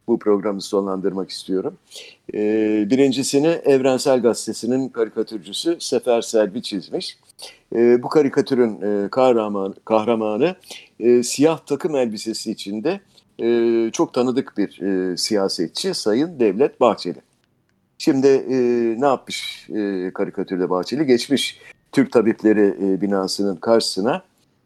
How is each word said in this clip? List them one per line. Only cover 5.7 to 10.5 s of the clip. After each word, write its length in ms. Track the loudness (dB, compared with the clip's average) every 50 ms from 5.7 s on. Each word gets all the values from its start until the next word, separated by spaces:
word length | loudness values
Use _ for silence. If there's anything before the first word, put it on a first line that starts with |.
| -4 -4
Sefer 400 | -4 -4 -4 -2 0 0 0 0
Selvi 420 | 0 0 2 2 2 2 -2 -8
çizmiş. 560 | -8 -6 -8 -8 -8 -8 -8 -8 -8 -10 -14 _ _ _ _ -20 -20 -20 -20 _ _ _ 0
E, 280 | 4 6 6 6 4
bu 60 | 2 2
karikatürün, 720 | 2 2 2 4 2 0 0 0 2 2 2 0 0 -4
e, 280 | -4 -2 -2 -2 -4 -2
kahraman-, 680 | 0 2 4 4 4 4 2 0 -2 -4 -4 -6 -8 -10 _
kahramanı, 720 | 0 0 2 2 0 0 0 -2 -2 -2 0 -2 -2